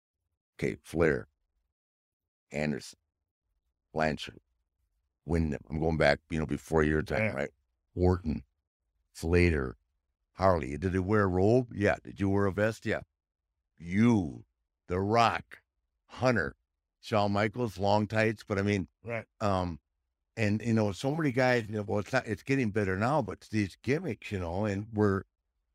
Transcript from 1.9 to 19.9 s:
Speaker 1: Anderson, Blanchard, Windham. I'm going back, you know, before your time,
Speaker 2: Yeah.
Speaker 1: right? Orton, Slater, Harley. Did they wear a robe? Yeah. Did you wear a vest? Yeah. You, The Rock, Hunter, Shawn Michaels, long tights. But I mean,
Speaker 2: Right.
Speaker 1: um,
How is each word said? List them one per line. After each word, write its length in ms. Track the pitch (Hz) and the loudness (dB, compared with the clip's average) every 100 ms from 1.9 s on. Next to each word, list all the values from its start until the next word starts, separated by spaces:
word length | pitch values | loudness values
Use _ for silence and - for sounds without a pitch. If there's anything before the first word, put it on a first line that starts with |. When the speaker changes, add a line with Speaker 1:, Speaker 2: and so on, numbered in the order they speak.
| _ _ _ _ _ _ | _ _ _ _ _ _
Speaker 1:
Anderson, 460 | 73 76 69 - - _ _ _ _ _ _ _ _ _ | -4 -4 -4 -10 -20 _ _ _ _ _ _ _ _ _
Blanchard, 460 | 78 78 69 - - _ _ _ _ _ _ _ _ | -2 0 -2 -8 -16 _ _ _ _ _ _ _ _
Windham. 380 | - 82 80 64 - | -2 0 0 -4 -6
I'm 100 | 76 | -2
going 160 | 80 80 | 0 4
back, 240 | 76 73 - | 4 2 0
you 100 | 80 | -4
know, 60 | 71 | -4
before 360 | 69 - 80 | -6 0 2
your 180 | 76 78 | 2 0
time, 220 | - - | -2 -2
Speaker 2:
Yeah. 100 | 110 | -2
Speaker 1:
right? 180 | 67 73 _ _ _ _ - | -4 -8 _ _ _ _ 0
Orton, 480 | 90 90 85 71 - _ _ _ _ _ _ | 2 2 -2 -6 -8 _ _ _ _ _ _
Slater, 640 | - 82 87 87 78 64 - _ _ _ _ _ | -8 2 4 4 2 -4 -8 _ _ _ _ _
Harley. 420 | - 95 87 65 71 | 0 2 2 -2 -4
Did 160 | 92 | -2
they 60 | 92 | -2
wear 240 | 92 107 | 0 2
a 60 | 98 | 2
robe? 400 | 90 98 123 120 | 4 4 4 2
Yeah. 220 | 101 101 69 | -2 0 0
Did 160 | - - | -4 -4
you 80 | 98 | 0
wear 160 | 98 | 0
a 80 | 101 | 0
vest? 320 | 90 107 110 | 0 -2 -2
Yeah. 160 | 110 80 - _ _ _ _ _ _ - | -6 -6 -6 _ _ _ _ _ _ -16
You, 680 | 80 95 117 113 78 58 - _ _ _ - | -4 4 4 4 0 -8 -18 _ _ _ -6
The 140 | 90 | -4
Rock, 600 | 98 117 113 85 - - _ _ _ _ _ | 0 4 4 2 -8 -20 _ _ _ _ _
Hunter, 480 | - 127 113 69 - _ _ _ _ | -2 0 2 0 -6 _ _ _ _
Shawn 320 | - 110 101 | -2 0 2
Michaels, 440 | 101 107 123 120 87 | 2 0 -2 -6 -2
long 280 | 98 104 104 | 2 2 2
tights. 380 | 110 110 107 - | 0 0 -2 -4
But 120 | 98 | -2
I 40 | |
mean, 240 | 101 101 85 _ | 0 0 -4 _
Speaker 2:
Right. 220 | 107 113 - - | -10 -10 -12 -4
Speaker 1:
um, 400 | 104 95 90 78 _ | 0 0 -2 -6 _